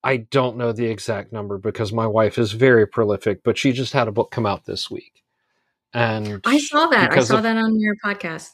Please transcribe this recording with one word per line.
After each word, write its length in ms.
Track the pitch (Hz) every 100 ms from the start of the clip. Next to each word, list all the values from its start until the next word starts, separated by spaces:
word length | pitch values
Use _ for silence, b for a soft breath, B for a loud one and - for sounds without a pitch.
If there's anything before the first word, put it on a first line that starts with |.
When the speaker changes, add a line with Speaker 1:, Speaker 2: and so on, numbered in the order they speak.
Speaker 1:
I 140 | 127 135
don't 400 | 110 135 127 117
know 140 | 120
the 140 | 113 117
exact 440 | 110 - 104 98
number 260 | 113 104 98
because 360 | 107 - 107
my 140 | 113 113
wife 300 | 107 107 -
is 140 | 110
very 360 | 110 131 120 107
prolific, 560 | - 107 101 - 95
but 140 | - 107
she 140 | 139
just 220 | 127 127
had 140 | 135 113
a 40 |
book 200 | 104 113
come 140 | - 107
out 200 | 98 -
this 260 | 95 -
week. 320 | - - _ _ _ _ _ _ _ _
And 480 | 120 117 110 107 101 226
Speaker 2:
I 120 | 285
saw 280 | 294 294 330
that. 180 | 247 180
I 20 |
Speaker 1:
because 220 | - 123
Speaker 2:
saw 80 | 220
Speaker 1:
of 60 |
Speaker 2:
that 140 | 226 226
on 220 | 220 220
your 160 | 214 208 208
podcast. 460 | 202 170 160 -